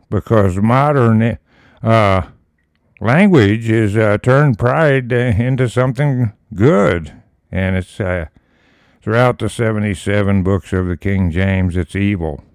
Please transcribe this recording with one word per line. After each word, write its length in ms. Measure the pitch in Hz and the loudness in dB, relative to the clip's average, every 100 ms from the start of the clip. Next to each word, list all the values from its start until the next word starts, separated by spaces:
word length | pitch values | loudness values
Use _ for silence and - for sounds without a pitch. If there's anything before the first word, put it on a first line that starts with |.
| - | -6
because 480 | 101 - 110 98 92 | -6 0 2 2 0
modern, 800 | 110 131 147 143 117 110 113 - _ _ _ - | 0 2 2 2 2 2 0 -4 _ _ _ -8
uh, 380 | 113 113 101 95 - - _ _ _ _ _ - | 0 2 4 2 -2 -14 _ _ _ _ _ -8
language 680 | 107 147 202 160 101 110 113 | -2 2 4 4 4 0 0
is, 280 | 113 104 110 | 0 0 0
uh, 200 | 107 104 | 0 0
turned 400 | 127 135 147 107 | 2 2 2 0
pride, 540 | 123 143 156 135 120 | 0 0 0 0 -2
uh, 60 | 123 | -2
into 500 | 123 98 123 131 123 | 0 0 -2 -2 -2
something 640 | 127 131 127 147 127 113 - - | 0 -2 -2 -2 0 -4 -6 -14
good. 580 | 92 127 190 196 87 78 - _ _ - | 0 2 4 2 -2 -6 -16 _ _ -10
And 240 | 92 95 92 | -4 -2 -2
it's, 240 | 90 - | -6 -8
uh, 280 | 95 90 80 _ _ _ _ _ _ _ | -6 -6 -8 _ _ _ _ _ _ _
throughout 380 | 107 113 123 - | -2 0 2 0
the 100 | 107 | -6
seventy-seven 920 | - 113 110 104 92 - 104 101 98 | -4 -2 -2 -4 -4 -2 -2 0 0
books 320 | 92 98 - | 0 -2 -2
of 140 | 92 90 | -4 -4
the 100 | 87 | -4
King 340 | 98 95 90 | -4 -2 -2
James, 440 | 82 98 95 92 90 | 0 -2 0 -2 -2
it's 200 | 85 95 | -4 -2
evil. 480 | 101 98 80 65 - | -2 -2 -6 -8 -16